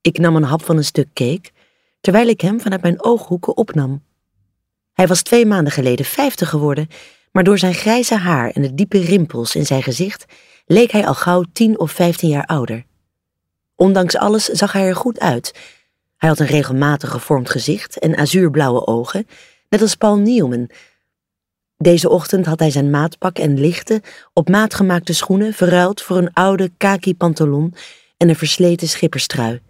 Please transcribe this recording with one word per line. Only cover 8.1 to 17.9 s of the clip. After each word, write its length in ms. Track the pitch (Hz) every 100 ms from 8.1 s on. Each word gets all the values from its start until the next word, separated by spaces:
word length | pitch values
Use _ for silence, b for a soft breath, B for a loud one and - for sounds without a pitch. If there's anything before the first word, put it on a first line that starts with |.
haar 360 | 220 180 151 120
en 120 | -
de 120 | 139
diepe 260 | 135 196 202
rimpels 540 | 170 196 156 - 120
in 120 | - 151
zijn 160 | 135
gezicht 420 | 135 120 185 - - b b b _
leek 240 | 175 240
hij 160 | 214 202
al 80 |
gauw 300 | - - 180 175
tien 260 | - 226 214
of 140 | 160
vijftien 360 | - 175 170 170
jaar 180 | 143 -
ouder. 400 | 160 117 113 - _ _ _ _ _ _ _ _ _
Ondanks 400 | 185 190 180 -
alles 280 | 208 214
zag 280 | - 165 202
hij 140 | 196 190
er 100 | 180
goed 240 | 254 226
uit. 340 | - 120 - - B B B _ _ _
Hij 120 | 160
had 100 | 151
een 80 | 147
regelmatig 640 | 147 135 131 143 143 -
gevormd 400 | 151 - 143 123
gezicht 480 | 127 117 185 -